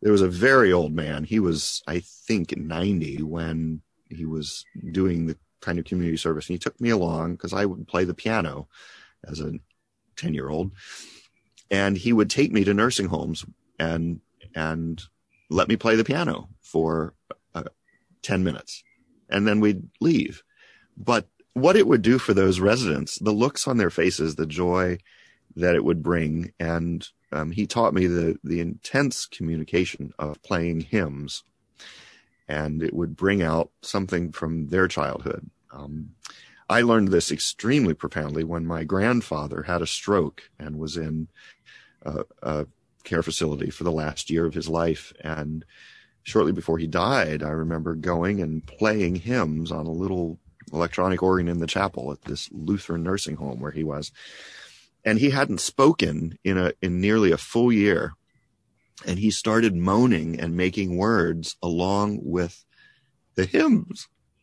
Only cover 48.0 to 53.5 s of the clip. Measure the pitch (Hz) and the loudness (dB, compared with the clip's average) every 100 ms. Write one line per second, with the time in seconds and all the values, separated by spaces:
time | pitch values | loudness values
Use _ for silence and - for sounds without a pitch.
48 | 85 85 87 101 82 78 - - 107 107 | -2 0 0 0 -2 -6 -8 -2 0 2
49 | 92 90 95 123 85 76 82 80 80 82 | 0 -2 -2 0 0 -2 -4 -6 -6 -4
50 | 95 92 85 80 _ _ - 78 85 - | -4 -2 -4 -6 _ _ -10 -4 -4 0
51 | 90 90 92 92 87 87 82 - 98 - | 0 2 2 2 2 -2 -2 -2 -2 -4
52 | 64 73 - 71 - - 78 98 - 85 | -10 -10 -10 -10 -10 -10 -4 -4 -2 -6
53 | 82 98 - 76 71 | -2 -4 -4 -8 -8